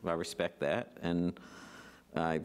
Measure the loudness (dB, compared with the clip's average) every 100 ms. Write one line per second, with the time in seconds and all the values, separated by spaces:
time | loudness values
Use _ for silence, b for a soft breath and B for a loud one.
0 | 2 0 -2 0 -2 2 2 2 -2 -4
1 | 2 4 2 -2 B B B B B B
2 | B 0 2 2